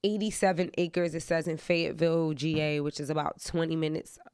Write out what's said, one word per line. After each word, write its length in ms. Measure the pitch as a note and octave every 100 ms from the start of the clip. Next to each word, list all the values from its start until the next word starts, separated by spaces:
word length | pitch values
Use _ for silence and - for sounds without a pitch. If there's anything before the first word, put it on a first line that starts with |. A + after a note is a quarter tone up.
eighty-seven 640 | G3+ G#3 G#3+ - F#3+ F3 F3+ -
acres, 380 | F3 F3 F3 D#3+
it 60 |
says, 240 | - E3 E3
in 100 | D#3+
Fayetteville, 760 | - E3+ E3 D#3+ E3 E3 D#3+
G 280 | C#3+ D#3 D#3
A, 180 | D3+ D3+
which 180 | D3 -
is 100 | C#3+
about 340 | D3+ D3 -
twenty 320 | - E3+ E3 D#3+
minutes 440 | D#3 D#3 - - -